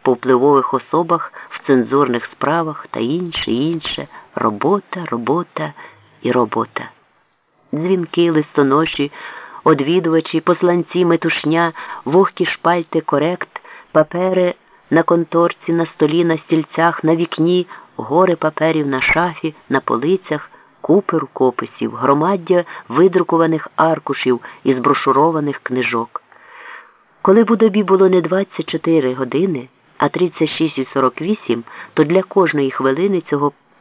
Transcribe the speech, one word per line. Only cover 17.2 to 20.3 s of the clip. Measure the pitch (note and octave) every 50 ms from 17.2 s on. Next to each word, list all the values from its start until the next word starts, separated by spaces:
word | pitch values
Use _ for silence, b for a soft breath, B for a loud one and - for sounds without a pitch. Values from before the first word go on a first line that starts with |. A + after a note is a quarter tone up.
| E3+ - - - D#3+ E3+ F3+ F3+ F3 B B B B B B
гори | - A#2+ A2 C#3 E3+ F#3 F3+ E3+
паперів | - - D#3 D#3 - D#3 D#3+ D#3+ D#3 D3
на | C#3 C3+ C3 -
шафі, | - - D#3+ F3 F3 D#3 - - D#3+ D3+ - - -
на | C3 C3+
полицях, | - - A#2 A#2 C3+ D#3+ F#3+ F#3 - -